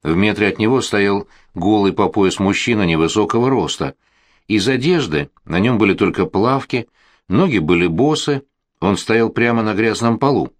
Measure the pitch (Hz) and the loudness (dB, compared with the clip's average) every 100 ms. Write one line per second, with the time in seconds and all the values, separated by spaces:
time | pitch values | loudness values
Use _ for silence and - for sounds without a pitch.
0 | 78 85 104 101 104 95 107 131 - 104 | 0 0 0 2 -2 0 0 0 0 0
1 | 101 98 - - _ 92 92 107 98 90 | 0 0 -6 -20 _ -4 0 2 2 0
2 | 98 107 95 - 98 98 - 107 90 80 | -2 2 0 2 0 0 -2 0 0 2
3 | 82 104 101 117 127 131 76 - 139 - | 0 0 0 0 0 0 -2 -4 -8 -10
4 | _ _ _ _ - 107 101 127 143 175 | _ _ _ _ -2 0 0 0 0 0
5 | 85 76 73 _ - 85 113 117 104 90 | 0 -4 -6 _ -4 0 0 2 2 2
6 | 98 - 87 95 117 135 - 127 - _ | 0 0 -2 0 0 -2 -4 -6 -6 _
7 | _ _ - 98 185 107 78 87 87 82 | _ _ -4 0 2 0 2 2 2 0
8 | 143 151 - 139 _ _ _ _ 180 196 | 0 0 -2 -4 _ _ _ _ -2 -2
9 | - 113 113 - 120 117 107 101 113 98 | 0 0 0 0 0 0 -2 0 -2 0
10 | 117 113 135 120 67 | -2 0 0 0 -2